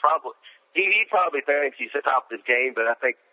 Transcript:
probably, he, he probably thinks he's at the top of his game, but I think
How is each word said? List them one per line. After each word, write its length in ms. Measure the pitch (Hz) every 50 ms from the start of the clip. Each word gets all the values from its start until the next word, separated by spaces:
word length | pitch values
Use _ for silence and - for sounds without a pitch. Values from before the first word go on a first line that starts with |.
probably, 320 | - 151 160 156 - - - _ - - - - _ _ -
he, 160 | 170 190 190
he 160 | 202 214 220 - 214
probably 300 | 190 180 170 - 139 -
thinks 320 | - 143 147 147 - -
he's 160 | - 160 147 -
at 80 | 143 -
the 40 | 139
top 220 | - 127 - - 117
of 80 | 104
his 40 | - -
game, 240 | 123 123 127 131 120
but 160 | 117 113 117
I 60 | 117
think 200 | - - 127 117 - _ _